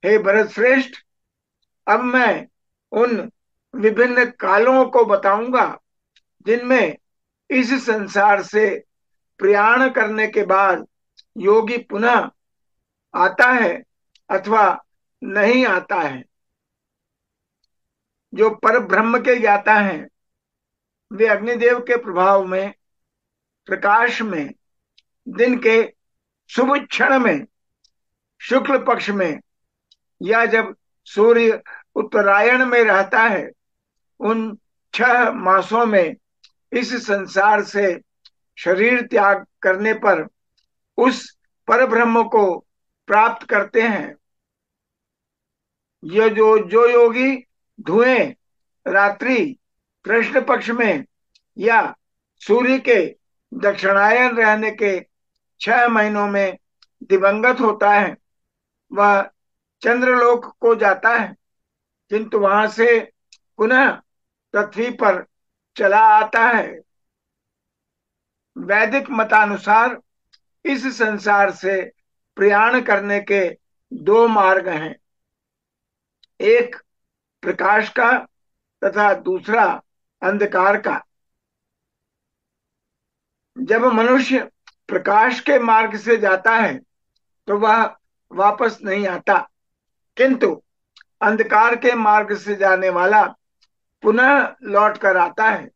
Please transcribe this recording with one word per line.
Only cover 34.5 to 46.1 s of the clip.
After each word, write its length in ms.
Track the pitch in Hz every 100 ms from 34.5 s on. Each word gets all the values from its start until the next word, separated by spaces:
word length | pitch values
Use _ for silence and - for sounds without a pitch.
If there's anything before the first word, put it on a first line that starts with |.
| 202 _ _ _
छह 360 | - 233 240 226
मासों 560 | - 185 190 180 226 233
में 300 | 202 165 - _ _ _ _ _
इस 340 | - 240 247 -
संसार 580 | 202 180 180 202 208
से 360 | 196 202 196 175 _ _ _ _ _ -
शरीर 480 | - 190 226 247 233
त्याग 400 | 233 202 196 - _
करने 320 | 190 185 214
पर 340 | 214 220 175 156 _ _ _ _ _ _ -
उस 420 | 254 247 - _ _ _ -
परब्रह्म 560 | 226 254 226 233 226 220
को 300 | 226 196 165 _ _ _ _ _
प्राप्त 400 | 208 226 - -
करते 360 | 214 202 240
हैं। 320 | 226 202 147 - _ _ _ _ _ _ _ _ _ _ _ _ _ _ _ _ _ _
ये 260 | 156